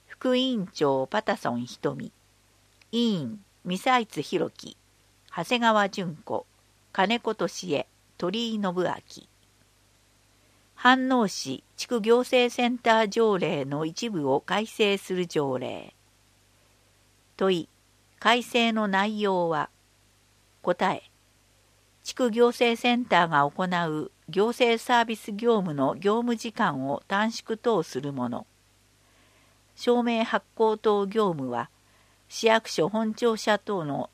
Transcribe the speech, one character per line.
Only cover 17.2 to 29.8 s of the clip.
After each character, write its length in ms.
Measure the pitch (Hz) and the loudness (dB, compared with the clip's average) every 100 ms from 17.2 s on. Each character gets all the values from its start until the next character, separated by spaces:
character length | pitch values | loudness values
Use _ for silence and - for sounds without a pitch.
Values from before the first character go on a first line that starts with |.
| _ - | _ -4
問 200 | 190 180 | 0 0
い、 120 | - _ _ _ _ _ | -4 _ _ _ _ _
改 220 | 208 240 | 2 2
正 300 | 226 240 233 | 2 0 2
の 140 | 220 208 | 0 0
内 340 | 190 208 214 | 0 0 0
容 280 | 202 185 170 | 0 2 0
は？ 220 | 151 139 - _ _ _ _ _ _ _ _ | -2 -4 -10 _ _ _ _ _ _ _ _
答 300 | - 175 185 | -4 0 0
え、 180 | 147 - _ _ _ _ _ _ _ _ _ | -2 -8 _ _ _ _ _ _ _ _ _
地 120 | - | -16
区 160 | - 247 | -2 0
行 180 | 220 240 | 4 4
政 320 | - 240 233 | 4 0 2
セ 160 | 240 240 | 2 0
ン 80 | |
タ 220 | 247 175 170 | 4 4 6
ー 20 | |
が 220 | 151 143 | 4 2
行 140 | - 185 180 170 | 0 -2 0 -2
う 240 | 156 - - - | -2 -6 -12 -6
行 200 | 185 214 | 0 0
政 340 | 240 240 226 | 2 2 2
サ 180 | - 240 | 2 2
ー 40 | |
ビ 120 | 233 220 | 2 -4
ス 160 | - | -8
業 280 | 202 233 226 | -4 0 2
務 140 | 185 | 0
の 200 | 143 135 | 0 0
業 240 | 139 196 220 | 0 0 0
務 180 | 240 233 | 0 -4
時 160 | 233 | -6
間 360 | - 202 139 135 | -2 -2 0 -4
を 140 | 139 - | -6 -4
短 240 | 196 220 | -2 -2
縮 240 | 226 - 220 | -4 -8 -4
等 260 | 240 208 | 0 0
す 180 | 185 127 | 0 -4
る 120 | 143 | -6
も 160 | 139 123 | -4 -4
の。 180 | 120 - _ _ _ _ _ _ _ _ _ _ _ _ | -6 -10 _ _ _ _ _ _ _ _ _ _ _ _
証 280 | - | -6